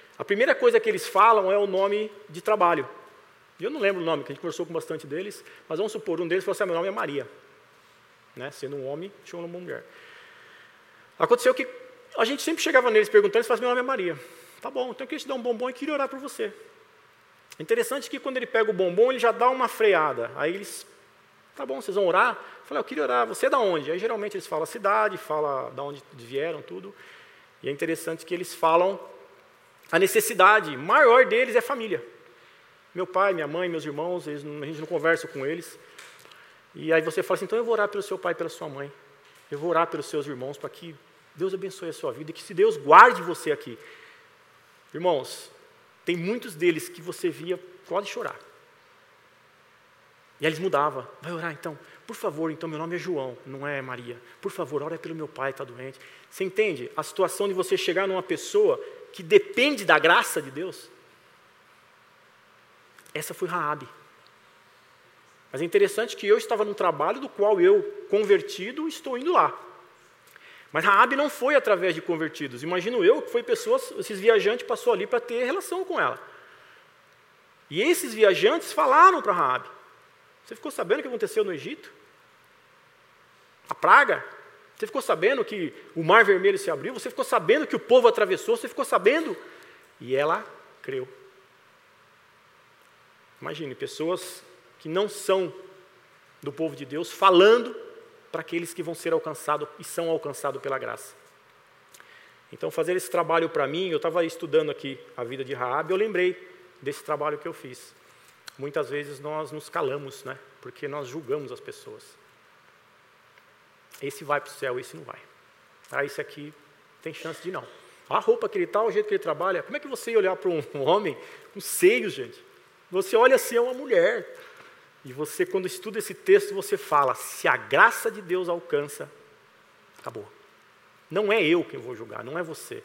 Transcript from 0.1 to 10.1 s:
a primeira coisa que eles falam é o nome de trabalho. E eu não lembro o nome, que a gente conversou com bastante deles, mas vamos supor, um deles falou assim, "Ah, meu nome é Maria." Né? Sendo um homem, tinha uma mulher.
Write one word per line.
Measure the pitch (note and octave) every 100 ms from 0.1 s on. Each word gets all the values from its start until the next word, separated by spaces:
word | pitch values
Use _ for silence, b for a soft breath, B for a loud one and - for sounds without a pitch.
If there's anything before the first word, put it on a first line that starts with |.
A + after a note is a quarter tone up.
| B
a |
primeira | - G3+ C#4 -
coisa | A#3+ A3
que | A3+
eles | F#3 -
falam | G3 A3 A3 F#3
é | G3+
o | G3
nome | F#3 G3 G#3 G#3+ - -
de | D#3+
trabalho. | - G#3+ F3 D#3+ B2 - - - _ _ _ -
E |
eu | G3+
não | D4+
lembro | G3+ F#3+
o | E3
nome, | D3
que | B2+
a |
gente | C#3
conversou | E3 D3 E3
com |
bastante | E3 D#3+ D#3+ C#3+
deles, | D#3 G3+ - B B B
mas | D#3+
vamos | G#3+
supor, | G#3+ - E3
um | E3+
deles | F#3
falou | F#3+
assim, | -
"Ah, | F#3+
meu | E3
nome | F#3+
é |
Maria." | A3 D#3+ C#3+ - - _ _ _ _ _ _ _ _ _ B2+
Né? | C3+
Sendo | - C3+ C#3+
um | C3
homem, | D3 G3 -
tinha | - F3
uma | E3+
mulher. | F3 F3 B2 - B B